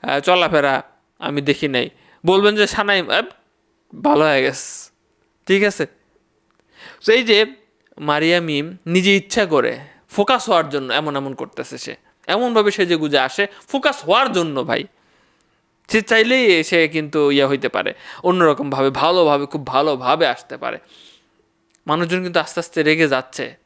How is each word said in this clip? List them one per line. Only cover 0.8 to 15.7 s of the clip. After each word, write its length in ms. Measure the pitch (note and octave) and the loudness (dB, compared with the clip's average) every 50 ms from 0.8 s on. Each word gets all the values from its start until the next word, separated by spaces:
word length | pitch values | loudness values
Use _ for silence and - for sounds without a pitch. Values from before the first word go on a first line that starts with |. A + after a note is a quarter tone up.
| - - _ _ _ _ _ _ | -4 -8 _ _ _ _ _ _
আমি 220 | - D#3 C#3+ C#3+ | -8 -4 -4 -4
দেখি 280 | C#3 C#3 C#3 - - C#3+ | 0 -2 -2 -2 -2 -2
নাই। 220 | C3+ B2 A#2+ A#2+ _ _ _ _ _ _ - | -2 -2 -4 -4 _ _ _ _ _ _ 0
বলবেন 300 | E3 F#3 G3 G3+ G#3 G#3 | 2 2 4 4 2 2
যে 100 | G#3+ G#3 | 2 0
সানাই, 340 | F#3+ - - G3+ G3+ G3+ F#3+ | 0 0 -2 0 0 0 0
আহ, 220 | E3+ - A2 F3+ E4+ F4+ - _ _ _ _ _ _ _ _ _ _ _ - D#3+ - | 0 0 -2 -2 -2 -4 -12 _ _ _ _ _ _ _ _ _ _ _ -20 -14 -4
ভালো 220 | D3 D3 D3 D#3 | -2 2 2 2
হয়ে 180 | D#3 C#3+ C3+ C3 | 2 2 2 0
গেছে, 480 | C3 C3+ - - - - - - - _ _ _ _ _ _ _ _ _ _ _ | 0 -4 -6 -12 -12 -14 -14 -16 -20 _ _ _ _ _ _ _ _ _ _ _
ঠিক 180 | - F#3+ G3 G3+ | 0 0 2 2
আছে? 220 | G#3 G3 - D#3 - _ _ _ _ _ _ _ _ _ _ _ _ _ _ _ _ _ _ - - - _ - | 0 -2 -4 -8 -8 _ _ _ _ _ _ _ _ _ _ _ _ _ _ _ _ _ _ -20 -20 -20 _ 0
তো 60 | G3+ A3 | 2 2
এই 120 | B3+ B3+ | 4 4
যে 220 | A3 A3 G3+ A3 G#3+ C4+ _ _ _ _ _ _ _ _ - | 4 4 4 4 0 -4 _ _ _ _ _ _ _ _ -8
মারিয়া 420 | D3 D3+ D3 D3+ D#3 E3 E3+ F3 | -2 0 0 2 2 2 2 0
মিম 360 | E3+ D#3+ D3+ C#3+ D3 E3 F#3 F3+ _ | 0 -2 -4 -4 -4 -6 -10 -12 _
নিজে 300 | E3 E3+ F#3 F3+ G3 G3 | 0 0 2 4 4 2
ইচ্ছা 300 | G3 G3 G3+ - A#3 G#3 | 2 0 -2 -2 -2 0
করে 320 | F3 D#3+ C#3 A#2+ A#2+ A#2 B2 C#3 - - _ _ _ | 2 2 2 2 0 -2 -6 -12 -20 -20 _ _ _
ফোকাস 400 | - - G#3 - B3+ A#3 - A3+ | -2 -2 0 2 0 0 0 0
হওয়ার 200 | G#3 E3+ D#3 D3 | 0 0 0 0
জন্য 240 | C#3 C#3+ C3+ C3 A#2 | -4 -6 -4 -2 -2
এমন 240 | C#3+ D#3 D3+ C#3+ | -2 -2 -2 -4
এমন 180 | C#3 C#3 C3+ C3+ | -4 -6 -6 -10
করতেছে 440 | - C3+ B2+ _ - B2+ - C3 B2+ | -10 -12 -14 _ -14 -14 -12 -12 -14
সে, 180 | - - - _ _ _ _ _ _ | -14 -14 -14 _ _ _ _ _ _
এমনভাবে 440 | - E3 G#3 B3 B3 A#3 A3 G#3 G#3 | -4 -2 -2 -2 0 0 2 2 2
সেজে 260 | G3+ - G3 F3 E3+ | 0 0 0 0 0
গুজে 220 | D#3+ D#3 D3+ D3 C#3 | -2 0 0 0 0
আসে 280 | C3 C3 - - G3+ G3 - - - _ | 0 0 -2 -4 -4 -4 -4 -16 -14 _
ফোকাস 360 | - C#4 C4+ D4+ C#4 - - | -6 -2 -2 -2 -2 -2 0
হওয়ার 280 | D3+ F#3+ A#3 C4+ C4 F#3+ | 2 2 2 2 2 0
জন্য 320 | F#3 E3+ D#3+ C#3+ C3+ B2+ | -2 -2 -2 -4 -6 -4
ভাই। 200 | D#3+ A#2 - C#3+ - _ _ _ _ _ _ _ _ _ _ _ _ _ _ _ _ | -2 -4 -4 -4 -8 _ _ _ _ _ _ _ _ _ _ _ _ _ _ _ _